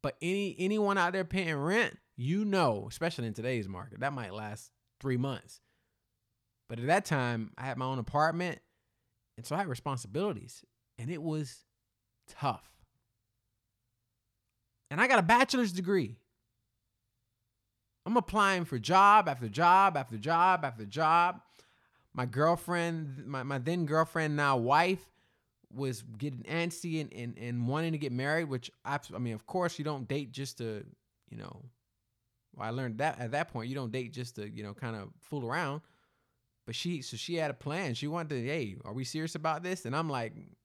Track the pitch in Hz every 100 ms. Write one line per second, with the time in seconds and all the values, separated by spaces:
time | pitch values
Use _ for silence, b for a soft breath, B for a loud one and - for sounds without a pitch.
0 | 143 - 170 196 202 - 190 214 202 196
1 | 175 190 175 190 170 147 151 214 220 -
2 | _ - 127 190 214 190 147 104 92 -
3 | 165 160 117 104 120 123 95 92 107 -
4 | 139 139 104 104 107 107 - _ _ _
5 | 139 123 139 123 - - _ _ _ _
6 | _ _ _ _ _ _ - 117 127 185
7 | - 143 123 117 113 - 131 127 131 131
8 | 110 147 156 165 175 - _ _ _ _
9 | _ _ _ - 113 156 190 120 147 127
10 | 101 127 202 127 - - _ _ _ -
11 | 120 170 160 156 143 - _ _ _ _
12 | _ _ - - 139 104 - _ _ _
13 | _ _ _ _ _ _ _ _ _ _
14 | _ _ _ _ _ _ _ _ _ 151
15 | 247 247 170 233 262 262 220 175 180 190
16 | 117 117 _ _ _ _ _ _ _ _
17 | _ _ _ _ _ _ _ _ _ _
18 | - 240 - 214 196 185 170 127 107 185
19 | 202 214 180 127 117 101 175 190 196 151
20 | 123 113 127 165 185 180 143 117 101 120
21 | 156 170 175 185 _ b b b b b
22 | b - 120 120 156 170 - 175 170 165
23 | 147 131 139 135 131 139 127 175 156 156
24 | 160 160 156 147 143 131 120 147 175 190
25 | - _ _ _ _ _ _ 117 135 110
26 | 117 107 143 127 - 165 170 165 170 160
27 | 151 110 120 - 120 120 120 147 165 156
28 | 143 123 139 160 156 131 - _ - 143
29 | - 92 123 107 - 185 170 - 151 143
30 | 117 139 135 135 135 - 117 107 - -
31 | _ _ _ 110 - - 123 _ _ _
32 | _ _ _ _ _ - 107 123 127 110
33 | 151 - 117 143 165 120 117 135 120 127
34 | 120 123 120 - 104 113 104 101 123 110
35 | 98 - - 147 117 147 151 147 _ _
36 | _ _ _ _ _ _ - 117 175 165
37 | 127 113 - 170 151 127 143 165 170 117
38 | 147 170 156 135 120 156 110 95 - 117
39 | 127 156 160 165 160 156 180 185 - 143
40 | 160 131 113 104 101 -